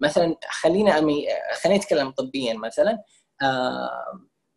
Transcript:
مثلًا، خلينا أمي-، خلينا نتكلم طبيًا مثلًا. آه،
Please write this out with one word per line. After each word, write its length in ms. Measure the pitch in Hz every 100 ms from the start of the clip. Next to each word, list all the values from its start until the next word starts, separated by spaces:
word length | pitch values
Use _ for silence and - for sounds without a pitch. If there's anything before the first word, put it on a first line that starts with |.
مثلًا، 360 | 147 147 - - -
خلينا 500 | - 160 185 208 156
أمي-، 280 | 156 147 101 104 - -
خلينا 160 | 165 196
نتكلم 320 | - 160 135
طبيًا 440 | - 131 139 123
مثلًا. 480 | 110 110 147 151 226 - _ _ -
آه، 800 | 139 131 127 127 127 123 - 190 - _ _